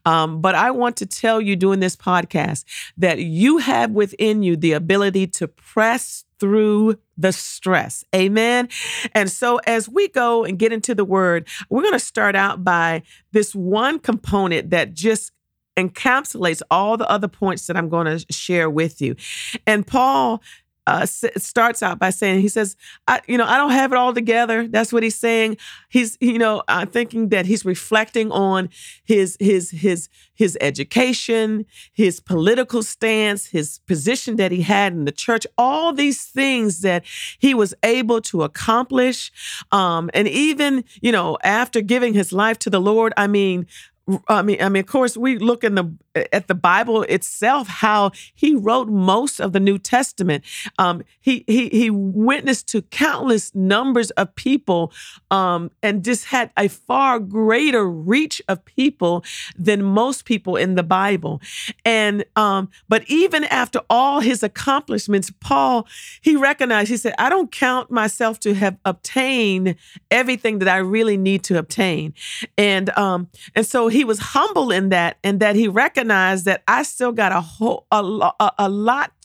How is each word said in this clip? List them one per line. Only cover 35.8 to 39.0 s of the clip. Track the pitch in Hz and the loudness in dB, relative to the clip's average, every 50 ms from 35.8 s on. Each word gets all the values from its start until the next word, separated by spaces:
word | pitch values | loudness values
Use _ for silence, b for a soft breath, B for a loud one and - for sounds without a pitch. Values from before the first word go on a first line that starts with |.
| 330 339 | -2 -2
these | 277 277 294 285 247 - - | 0 0 0 0 -2 -4 -8
things | - - 262 269 269 262 240 220 208 165 165 | -8 -4 -2 0 0 0 0 0 -2 -2 -2
that | 196 190 175 175 - B B B B B B B | 0 0 0 -2 -4 B B B B B B B
he | B 277 269 | B 2 4
was | 226 208 185 - - - | 2 0 0 -2 0 0
able | 226 233 254 240 220 233 220 | 2 2 2 2 0 0 0
to | 220 - - 170 | -2 -2 -2 -2
accomplish. | 151 143 - - - - 220 240 254 - 269 254 | -2 -4 -6 -4 -2 0 2 2 0 0 0 2